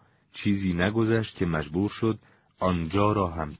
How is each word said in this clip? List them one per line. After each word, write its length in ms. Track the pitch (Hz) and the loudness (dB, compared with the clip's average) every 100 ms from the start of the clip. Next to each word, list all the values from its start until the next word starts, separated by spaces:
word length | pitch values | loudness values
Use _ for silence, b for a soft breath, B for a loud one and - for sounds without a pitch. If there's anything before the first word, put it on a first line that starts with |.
| b b b | b b b
چیزی 400 | - 107 98 95 | -4 0 0 0
نگذشت 600 | 85 95 113 110 113 110 - | 2 2 2 2 2 -2 -4
که 100 | 90 | -2
مجبور 440 | 78 71 85 101 | -2 -2 -2 -2
شد 300 | - 113 110 b b b _ | -2 -2 -2 b b b _
آنجا 520 | 92 87 82 95 104 | -2 0 0 2 2
را 160 | 104 90 | 2 0
هم 260 | 80 76 - | -2 -8 -10